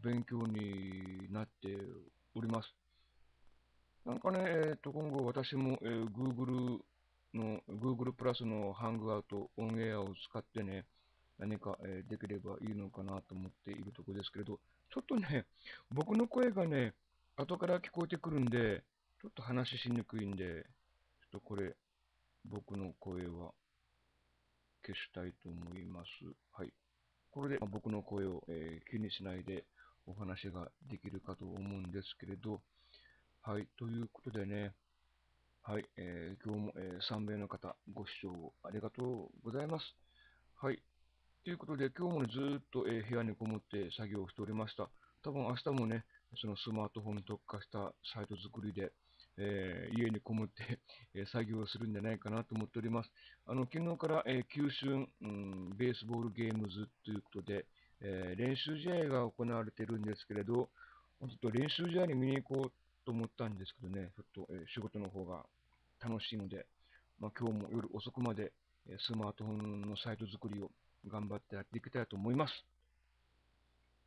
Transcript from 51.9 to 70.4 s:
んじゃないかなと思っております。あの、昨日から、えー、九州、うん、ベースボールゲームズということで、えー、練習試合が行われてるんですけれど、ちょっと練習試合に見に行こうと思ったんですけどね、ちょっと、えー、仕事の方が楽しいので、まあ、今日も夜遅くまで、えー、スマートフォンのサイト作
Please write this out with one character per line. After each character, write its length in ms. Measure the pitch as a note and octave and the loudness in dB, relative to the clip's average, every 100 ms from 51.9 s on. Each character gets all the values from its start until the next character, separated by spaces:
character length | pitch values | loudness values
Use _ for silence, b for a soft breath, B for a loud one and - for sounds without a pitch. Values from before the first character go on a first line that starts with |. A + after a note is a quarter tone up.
ん 20 | |
じ 80 | G#2 | 0
ゃ 20 | |
な 120 | A2 | 0
い 60 | A2 | 0
か 100 | G#2+ | 0
な 160 | A2 A#2 | -2 0
と 100 | A2 | -2
思 80 | |
っ 40 | G#2 | 0
て 100 | A#2+ | 0
お 20 | |
り 80 | A2+ | 2
ま 140 | A#2 | 2
す。 80 | A2+ B B B - | 0 B B B -4
あ 80 | |
の、 140 | B2+ B2+ | 0 0
昨 100 | D#3+ | 0
日 180 | E3+ E3+ | 0 2
か 100 | D#3+ | 4
ら、 160 | D#3 A#2+ | 4 4
え 140 | C3 | 2
ー、 40 | - | 2
九 260 | D3 D3 | 2 2
州、 340 | C3+ C3+ C#3 C#3 - | 2 2 2 0 -6
う 60 | G#2 | -6
ん、 480 | G#2 G2 F#2+ F2+ G2 | -4 -4 -4 -6 2
ベ 120 | B2 | 2
ー 60 | B2 | 2
ス 100 | A2 | 0
ボ 160 | A#2 | 0
ー 20 | |
ル 80 | A#2 | 0
ゲ 160 | G2+ A#2 | 0 2
ー 100 | A2 | 2
ム 120 | G#2 | 2
ズ 180 | F#2 G#2 - | -2 -6 -8
と 80 | - | -4
い 40 | G#2 | -4
う 40 | |
こ 80 | - | -4
と 100 | G2+ | -6
で、 240 | F2 G2+ - b b - | 0 0 -2 b b -10
え 360 | G2+ F#2+ F#2 F#2 | -4 -2 0 2
ー、 20 | |
練 160 | B2 C3+ | 2 2
習 260 | D3+ D#3 | 0 0
試 80 | E3 | 2
合 200 | F3+ D3+ | 4 4
が 200 | C3 A#2+ | 4 2
行 140 | - | 2
わ 220 | A#2+ A#2 G#2+ | 2 2 0
れ 60 | |
て 140 | - G#2+ | -2 0
る 140 | A2+ | 0
ん 20 | |
で 140 | G#2+ G#2 | 0 -2
す 100 | - | -2
け 100 | G#2 | -2
れ 100 | G2+ | 4
ど、 240 | A#2+ C3 B B B B _ | 4 4 B B B B _
ち 40 | |
ょ 20 | C3 | -8
っ 100 | B2 | -2
と 120 | A#2+ | 2
練 180 | A2+ D3+ | 4 4
習 200 | D#3+ F3 | 4 2
試 100 | F3 | 4
合 60 | F3+ | 6
に 80 | |
見 140 | C3 C3 | 6 6
に 140 | C3+ | 4
行 140 | - C3+ | 2 2
こ 60 | C3 | 0
う 40 | - _ _ - | -2 _ _ -2
と 60 | |
思 140 | A#2 A2 | 0 0
っ 40 | |
た 180 | - A2+ | -2 -2
ん 100 | G2+ | -2
で 80 | F#2 | -6
す 80 | - | -8
け 60 | |
ど 80 | F#2+ | -4
ね、 240 | F#2+ F#2 G2+ | -2 -4 -8
ち 40 | |
ょ 40 | - - | -12 -10
っ 20 | F#2 | -8
と、 80 | |
え 0 | F2+ | -8
ー、 80 | E2 | -6
仕 120 | - | -4
事 180 | G#2+ G#2+ | -4 -2
の 120 | G2 | -4
方 160 | F#2+ F2+ | -4 -4
が 200 | F2+ - _ _ _ _ _ | -6 -8 _ _ _ _ _
楽 220 | A#2+ A2+ | -2 -2
し 100 | - | -2
い 40 | A2 | -2
の 100 | G2 | -4
で、 180 | F#2+ - _ b b b _ | -6 -10 _ b b b _
ま 80 | G#2 | -6
あ、 20 | - | 0
今 120 | A#2 | 0
日 120 | G#2+ | 2
も 60 | G#2 | 0
夜 240 | A2+ G2+ G#2+ | -2 -2 -4
遅 160 | B2 | -4
く 100 | B2+ | 0
ま 120 | B2 | 2
で、 200 | G#2+ G#2 - _ _ - | 2 -2 -6 _ _ -14
え 80 | F#2+ | -6
ー、 40 | |
ス 140 | - | -2
マ 160 | A2+ G#2 | 0 0
ー 20 | |
ト 100 | G#2+ A2 | -2 -2
フ 60 | |
ォ 20 | G#2+ | -2
ン 200 | G#2+ G#2 | -2 -2
の 160 | G#2 G#2 | -4 -4
サ 160 | A#2 | -4
イ 40 | A2 | -4
ト 80 | A2 | -6
作 180 | G2+ | -6